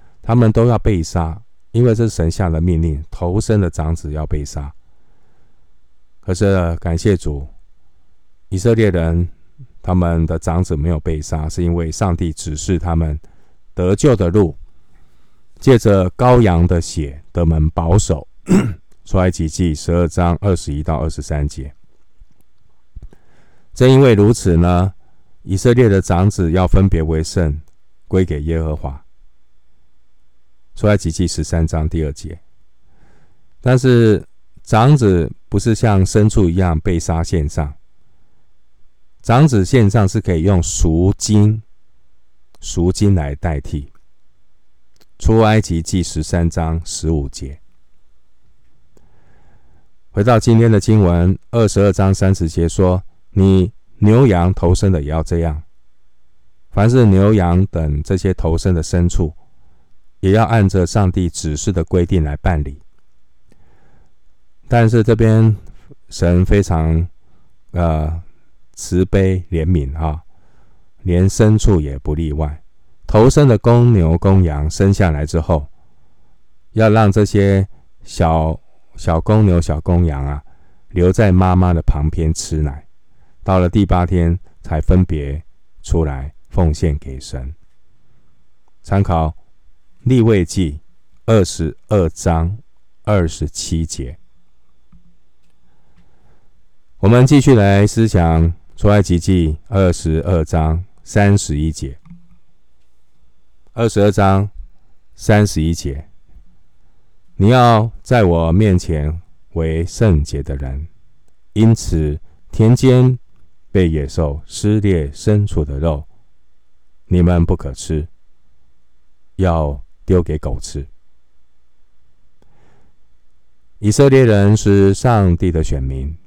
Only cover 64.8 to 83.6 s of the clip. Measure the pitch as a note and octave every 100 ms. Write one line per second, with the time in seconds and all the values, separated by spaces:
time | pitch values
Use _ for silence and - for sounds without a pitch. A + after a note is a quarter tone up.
64.8 | A2+ A#2 A2 A2 A2+ A2 A2 G#2 - -
65.8 | - - - - F2 F2+ F#2 G2+ G2 E2+
66.8 | D#2+ D#2+ F2+ - - - - - - E2
67.8 | E2+ D#2 D#2 E2 - - - - - -
68.8 | - F2+ F#2 G2 F#2+ F#2 F2 E2+ D#2+ F2
69.8 | C2+ D2 D#2+ D2 - - - - - -
70.8 | - - F#2+ F2 F#2+ - G#2+ G#2+ - F#2+
71.8 | D2 C#2 - D2+ D#2+ D2 D2+ D2+ - -
72.8 | - - - G#2+ A#2+ D#3 C#3+ A2 - A#2+
73.8 | A#2+ A2 E2 E2+ G2 F#2+ F2 D2 D2+ -
74.8 | G2 G2 F#2+ D2 D2+ F2 D#2 E2+ D2 -
75.8 | - - - - - - - - - G#2+
76.8 | A2 A2 G#2+ F#2+ G2+ G#2 G2 G2 F#2+ -
77.8 | - - - - E2 D#2+ D#2+ D#2 - -
78.8 | - - - E2 D#2+ G#2+ G#2+ E2+ E2 D#2
79.8 | E2 F2 E2+ C#2 C#2 C#2+ - - - -
80.8 | - F2 F2 F#2+ G#2 F2+ F#2 F2+ F2+ E2+
81.8 | - D2+ D2+ - D#2+ D#2 - D#2 D2+ C#2+
82.8 | - - - - - - - F#2+